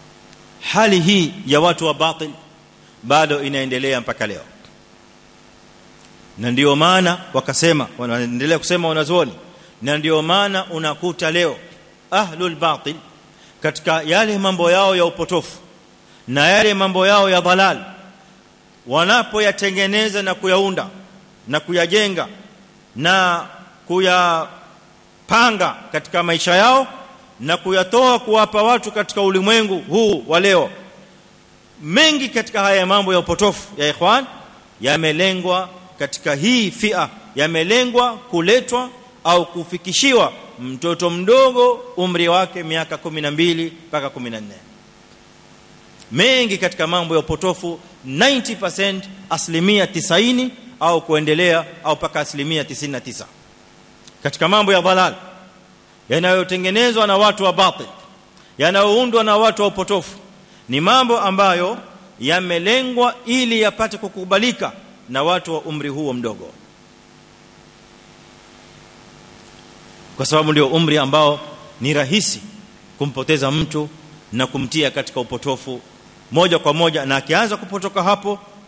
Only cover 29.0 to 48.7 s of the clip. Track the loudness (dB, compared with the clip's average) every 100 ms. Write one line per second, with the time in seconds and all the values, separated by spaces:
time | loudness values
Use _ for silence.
29 | -4 0 0 2 2 2 2 -4 -2 0
30 | 2 0 0 2 4 2 2 -6 -20 -20
31 | -20 -20 -20 _ _ _ _ -18 -4 2
32 | 2 2 -2 -4 -4 -2 2 2 2 2
33 | 2 0 0 0 0 0 -8 -4 -4 0
34 | 2 2 0 -12 -20 -20 -20 _ -2 0
35 | 0 0 0 0 -2 -2 -4 -12 -20 -8
36 | -8 -6 -4 -2 2 2 0 -2 -2 0
37 | -4 -6 -12 -4 -2 0 0 2 2 2
38 | 0 -2 -6 -2 2 2 2 -4 -6 -12
39 | -20 -8 0 2 0 -6 -10 -10 -4 0
40 | 4 4 2 -2 -16 -14 -12 -6 -4 -2
41 | -2 -2 4 6 6 4 2 2 -6 -4
42 | -2 0 2 2 0 -4 -6 -6 -6 -8
43 | -8 -6 -4 0 0 0 -4 -10 -8 -6
44 | -6 -8 -10 -12 -14 -18 -20 -20 -20 -20
45 | -20 -20 -20 -20 -20 -20 -20 -20 -20 -20
46 | -8 0 2 2 0 -2 -4 -2 -2 -2
47 | 0 -2 -2 -2 -2 -4 -6 -10 -14 -18
48 | -10 0 2 2 -2 -6 -6